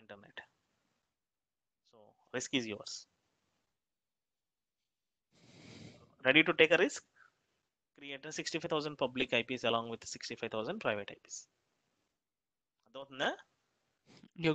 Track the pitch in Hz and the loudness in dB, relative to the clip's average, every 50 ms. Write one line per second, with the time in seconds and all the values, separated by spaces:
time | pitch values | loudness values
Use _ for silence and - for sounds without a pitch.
0 | 113 107 104 101 104 - _ - - - _ _ _ _ _ _ _ _ _ _ | -18 -18 -18 -18 -18 -18 _ -20 -20 -20 _ _ _ _ _ _ _ _ _ _
1 | _ _ _ _ _ _ _ _ _ _ _ _ _ _ _ _ _ _ _ 110 | _ _ _ _ _ _ _ _ _ _ _ _ _ _ _ _ _ _ _ -20
2 | 104 110 _ _ _ _ - 127 - - - 131 117 110 101 - - - - - | -20 -20 _ _ _ _ -6 -6 -2 0 0 0 0 -2 -6 -8 -10 -12 -12 -14
3 | - - _ _ _ _ _ _ _ _ _ _ _ _ _ _ _ _ _ _ | -14 -18 _ _ _ _ _ _ _ _ _ _ _ _ _ _ _ _ _ _
4 | _ _ _ _ _ _ _ _ _ _ _ _ _ _ _ _ _ _ _ _ | _ _ _ _ _ _ _ _ _ _ _ _ _ _ _ _ _ _ _ _
5 | _ _ _ _ _ _ _ _ - - - - - - - - - - - - | _ _ _ _ _ _ _ _ -20 -20 -20 -20 -20 -18 -18 -18 -18 -18 -20 -20
6 | - - _ _ - 165 147 156 156 180 160 - 160 156 165 160 190 285 - - | -20 -20 _ _ 2 6 6 6 6 6 6 6 6 6 6 6 4 2 0 -4
7 | - _ _ _ - _ _ _ _ _ _ _ _ _ _ _ _ _ _ - | -12 _ _ _ -20 _ _ _ _ _ _ _ _ _ _ _ _ _ _ -18
8 | 143 143 139 135 139 156 151 - 160 - - 160 170 165 160 151 147 151 147 - | -14 -12 -12 -10 -10 -8 -8 -8 -6 -4 -4 -4 -2 -2 0 0 0 -2 0 0
9 | 139 123 127 127 131 - 131 117 113 - 127 120 - 117 117 117 117 117 113 110 | 0 0 0 0 0 2 2 2 2 0 -2 -2 2 2 2 2 0 -2 -8 -10
10 | - - - - - - 120 - 117 113 110 110 110 135 196 226 - 127 107 104 | -10 -12 -12 -10 -10 -10 -8 -6 -6 -4 -2 -2 -4 -4 -6 -2 0 0 0 0
11 | 101 - - - - - - - - _ _ _ _ _ _ _ _ _ _ _ | -4 -8 -12 -16 -18 -16 -16 -16 -16 _ _ _ _ _ _ _ _ _ _ _
12 | _ _ _ _ _ _ _ _ _ _ _ _ _ _ _ _ _ 117 117 135 | _ _ _ _ _ _ _ _ _ _ _ _ _ _ _ _ _ _ -16 -16
13 | 139 135 135 131 151 233 370 415 - _ _ _ _ _ _ _ _ _ _ _ | -14 -12 -4 0 0 0 0 -2 -8 _ _ _ _ _ _ _ _ _ _ _
14 | _ - - - - - - 175 165 160 | _ -20 -20 -20 -20 -18 -6 0 2 4